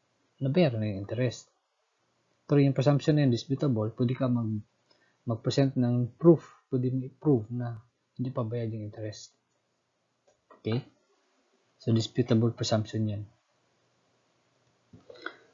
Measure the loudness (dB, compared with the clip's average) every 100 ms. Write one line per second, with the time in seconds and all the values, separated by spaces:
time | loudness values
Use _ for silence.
0 | _ _ _ -6 -2 2 2 2 -4 -4
1 | -6 -2 -4 -4 -18 _ _ _ _ _
2 | _ _ _ _ 0 4 4 4 2 2
3 | 2 2 4 2 -2 -2 0 0 -2 -2
4 | -2 0 -2 -2 -2 -6 -8 _ _ _
5 | _ _ -6 -4 -2 0 0 2 0 0
6 | -2 4 6 6 2 -20 -6 -2 -2 -4
7 | -6 -4 2 2 0 -8 -8 -10 -18 _
8 | _ -8 -6 -4 -4 -4 -6 -6 -10 -10
9 | -12 -12 -18 _ _ _ _ _ _ _
10 | _ _ _ _ _ -10 -4 -4 -4 _
11 | _ _ _ _ _ _ _ _ 0 0
12 | 0 -2 2 2 2 -2 -2 -2 -2 -4
13 | -4 -6 -12 _ _ _ _ _ _ _
14 | _ _ _ _ _ _ _ _ _ -20
15 | -20 -16 -16 -16 _